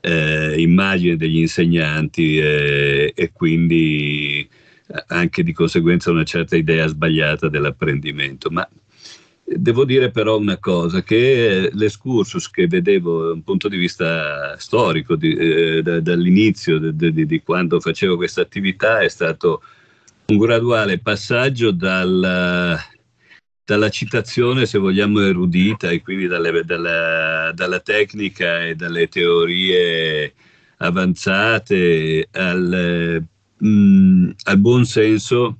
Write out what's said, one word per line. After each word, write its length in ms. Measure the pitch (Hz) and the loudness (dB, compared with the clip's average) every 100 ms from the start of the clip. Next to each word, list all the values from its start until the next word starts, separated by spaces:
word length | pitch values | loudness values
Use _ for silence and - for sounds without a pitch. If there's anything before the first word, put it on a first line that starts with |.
| 90 | -2
eh, 540 | 82 76 78 78 76 | -2 0 -2 -2 2
immagine 560 | 85 90 98 95 87 82 | 4 4 2 0 0 0
degli 220 | 80 80 | 0 0
insegnanti, 960 | 82 - 85 85 78 78 76 - 80 78 | 0 0 0 2 0 -2 -4 -2 0 0
eh, 760 | 76 73 73 71 71 71 73 - | 0 0 0 0 0 0 -2 -2
e 160 | - | -6
quindi 1160 | _ 82 82 85 82 80 76 73 73 73 73 73 _ _ _ _ - - | _ 0 2 2 2 2 0 -4 -4 -6 -6 -8 _ _ _ _ -14 -6
anche 340 | 87 85 - | -2 -2 0
di 100 | 85 | -2
conseguenza 600 | 80 82 87 82 87 - | 0 0 2 2 2 0
una 120 | 82 | -2
certa 320 | 78 87 80 85 | -2 -4 -2 0
idea 300 | 80 80 78 | 2 0 0
sbagliata 640 | 76 82 80 76 76 80 | -2 0 0 0 -2 -2
dell'apprendimento. 1000 | 73 73 67 78 71 76 73 69 67 - | -2 -4 -4 -4 -4 -6 -8 -8 -8 -6
Ma 180 | 85 - _ _ _ - - _ _ | -6 -8 _ _ _ -20 -20 _ _
devo 400 | - - - 117 | -8 -2 0 2
dire 280 | 135 131 127 | 2 2 2
però 260 | 117 107 110 | 0 0 0
una 220 | 104 92 | 0 -2
cosa, 420 | - 90 85 92 | -2 0 0 -2
che, 640 | - 117 123 131 117 95 95 | 0 2 4 4 2 2 -2
eh, 40 | |
l'escursus 760 | 101 107 - 127 120 95 175 - | 0 -2 -2 -2 -2 0 -4 -6
che 160 | - 90 | -2 0
vedevo 580 | 92 87 98 85 82 82 | 2 2 2 2 -2 -2
da 80 | |
un 80 | 82 | -6
punto 260 | 80 95 104 | -4 -4 -2
di 100 | 95 | -2
vista 760 | 90 - 82 82 76 73 71 76 | -4 -2 -4 -4 -6 -8 -10 -12
storico, 560 | - 107 92 80 - 80 | -4 0 0 -2 -2 -2
di, 180 | 80 | 0
eh, 480 | 78 82 80 82 82 | 0 0 2 0 0
da, 180 | 80 85 | -2 -2
dall'inizio 760 | 82 85 90 95 110 98 - 78 | 0 0 4 4 4 0 -2 -2
de-, 180 | 80 78 | -2 -2
de-, 160 | 82 | -2
di, 140 | 80 78 | 0 -2
di 160 | 82 | -2
quando 380 | - 90 87 85 | -2 -2 0 -2
facevo 360 | 85 82 95 87 | -2 -2 -2 -2
questa 260 | 87 - | -4 -4
attività, 580 | 87 101 98 - - 113 | -4 -4 -4 -2 0 0
è 100 | 90 | -2
stato 540 | - 170 156 87 - - - _ _ _ _ - | -2 -6 -2 -2 -2 -10 -20 _ _ _ _ 0
un 100 | 104 | 2
graduale 640 | 113 117 117 113 101 92 | 4 2 2 0 0 -2
passaggio 720 | - 101 - 120 135 127 117 | -4 -6 -2 0 0 0 0
dal, 1080 | 85 95 92 92 92 92 90 90 90 87 80 - _ _ _ _ - _ _ - | 0 -2 -2 0 0 0 0 -2 0 -2 -4 -8 _ _ _ _ -20 _ _ -2
dalla 240 | 104 107 | 0 0
citazione, 800 | - 110 117 107 - 120 131 143 | -2 -4 -4 -4 -2 0 0 0
se 100 | 104 | 0
vogliamo, 440 | 95 95 104 104 | 0 2 2 2
erudita 680 | 98 90 90 87 98 110 87 | 2 2 0 2 2 0 -4
e 120 | 85 | -4
quindi 240 | - 95 90 | -4 -6 -4
dalle, 360 | 87 85 85 | -2 0 -2
dalla, 880 | 82 85 85 82 82 82 80 80 82 | -2 -4 -2 -2 -2 -2 -2 -4 -6
dalla 280 | 85 90 92 | -4 -4 -4
tecnica 840 | - 104 104 107 98 - 87 85 | -2 -2 -2 -4 -8 -4 -4 -2
e 120 | 85 80 | -4 -8
dalle 320 | 85 85 82 | -6 -2 -2
teorie 1300 | - 85 85 85 90 95 90 87 82 80 76 73 _ _ _ _ _ | 0 2 2 2 0 0 2 2 0 -2 -4 -6 _ _ _ _ _
avanzate 1500 | 87 90 92 85 98 95 110 110 - 98 87 80 78 80 - | -2 0 0 -2 -2 0 0 0 0 0 2 2 0 -2 -4
al, 920 | - 92 90 90 92 87 87 85 82 80 _ _ _ | -4 -2 0 0 0 -2 -2 -2 -4 -6 _ _ _
mm, 640 | 107 104 101 98 95 92 90 - | 2 4 6 8 8 6 4 -2
al 140 | - 98 | 0 4
buon 260 | 110 123 120 | 4 4 2
senso 720 | - 110 107 - 120 120 113 | 2 4 2 0 0 0 -4